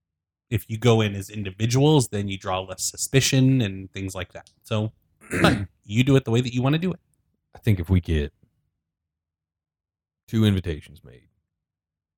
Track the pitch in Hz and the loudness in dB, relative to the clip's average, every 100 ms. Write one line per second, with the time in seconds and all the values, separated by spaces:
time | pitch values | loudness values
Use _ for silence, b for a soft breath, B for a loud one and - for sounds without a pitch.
0 | _ _ _ _ - 117 - 107 117 113 | _ _ _ _ -6 -6 -6 0 4 4
1 | 107 101 95 110 98 92 113 123 147 151 | 2 -4 -10 -10 -10 -4 -2 2 4 4
2 | 117 104 101 95 101 92 95 92 - - | 2 -4 -6 -6 -4 -6 -6 -8 -10 -8
3 | - 135 - 135 131 131 104 95 95 98 | -2 0 2 4 4 2 -2 -6 -12 -10
4 | 98 95 90 - - _ - 110 110 - | -10 -10 -12 -16 -20 _ -6 -4 -4 -8
5 | _ _ - - 208 120 98 _ - 107 | _ _ -10 0 2 2 -4 _ -4 0
6 | 131 135 - 113 123 123 127 156 185 170 | 4 2 2 0 0 -2 0 0 -2 -8
7 | _ _ _ _ _ - - 95 85 95 | _ _ _ _ _ -4 0 0 2 0
8 | - 80 71 - _ _ _ _ _ _ | 2 -2 -2 -10 _ _ _ _ _ _
9 | _ _ _ _ _ _ _ _ _ _ | _ _ _ _ _ _ _ _ _ _
10 | _ _ _ 113 107 95 87 73 - 73 | _ _ _ 2 2 2 -2 -8 -12 -20
11 | 65 60 _ _ _ _ _ _ _ _ | -20 -20 _ _ _ _ _ _ _ _
12 | _ | _